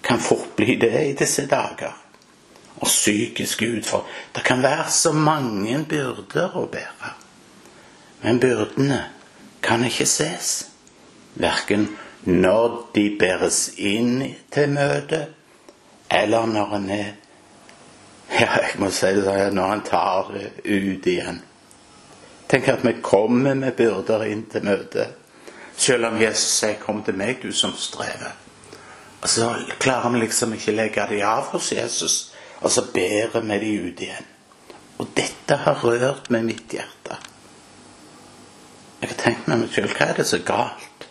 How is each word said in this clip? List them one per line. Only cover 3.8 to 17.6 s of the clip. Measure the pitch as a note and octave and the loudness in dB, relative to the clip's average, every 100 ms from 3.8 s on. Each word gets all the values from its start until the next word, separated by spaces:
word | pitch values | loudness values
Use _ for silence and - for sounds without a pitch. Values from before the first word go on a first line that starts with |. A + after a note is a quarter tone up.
| - G2 - - - - | -2 -4 -4 -14 -10 -4
Det | |
kan | - B2+ | 2 4
være | C3 D3+ D#3 | 4 2 0
så | - E3 | 2 2
mange | D#3 D3+ D#3 B2+ G#2 G#2+ C3+ D#3 | 4 4 2 0 -2 -2 -2 -2
byrder | D3+ C3 G#2 F#2+ D3+ F#3 D#3+ | -2 -2 -6 -4 -2 -2 -4
å | - | -6
bære. | E2+ - - - - - - - - - - - - - - | -8 -12 -12 -14 -14 -20 -20 -20 -20 -20 -20 -20 -20 -20 -6
Men | G#2+ B2 | 2 4
byrdene | B2+ A2+ G#2+ - C#3 A#2+ - - - - - - | 4 4 0 0 0 0 -6 -16 -20 -20 -20 -6
kan | - A#2 B2 | 0 2 0
ikke | - C#3 | 0 0
ses, | - D#3 F3 - - - - - - - - - | 0 -2 -2 -4 -6 -8 -18 -20 -20 -20 -20 -20
hverken | - E2+ - - G#2 G#2 - - - - | -2 0 0 0 0 0 -6 -16 -8 2
når | F2+ F#2 G#2+ A#2 A#2 - G#2 | 4 6 6 2 -2 -2 2
de | G#2 G#2 | 2 4
bæres | F#2+ F2+ F2 - - - | 2 4 2 0 -2 -4
inn | G2+ G#2 A#2+ B2+ C3+ - - | -2 0 0 0 -4 -10 -4
til | C#3+ C#3+ | 0 2
møtet, | C#3+ C#3+ C#3+ C#3+ D#3 D3 - _ - - _ - - - | 2 2 0 -2 -4 -4 -14 _ -20 -20 _ -20 -20 0
eller | F2 G#2+ A2+ A2+ | 2 4 2 2
når | A2 G2 G#2 | 0 0 -2
en | G2 | -2
er, | G#2 G#2 G#2 - - - - | -4 -4 -10 -20 -20 -20 -20